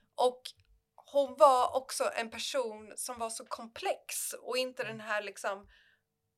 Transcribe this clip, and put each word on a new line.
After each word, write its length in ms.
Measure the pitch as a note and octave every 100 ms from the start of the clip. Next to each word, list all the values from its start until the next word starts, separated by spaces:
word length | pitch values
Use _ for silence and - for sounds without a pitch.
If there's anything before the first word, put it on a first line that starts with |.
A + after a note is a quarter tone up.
| _ -
Och 260 | B3+ - - - _ _ _ _
hon 400 | - C#4 C4+ B3+
var 380 | D4 B3+ B3 C4
också 360 | C4 - G#3 -
en 140 | A3+
person 640 | A3+ - C#4 A3+ G#3+ G#3+ -
som 220 | - A#3+
var 100 | A3+
så 160 | A3+ B3
komplex 880 | - A3+ - F#4 - - - -
och 240 | - - B3+
inte 260 | B3+ B3
den 160 | G#3+ A3
här, 200 | G#3+ G#3
liksom, 460 | G3+ G3 A3 G3+ G3+ - _ _ _ _ _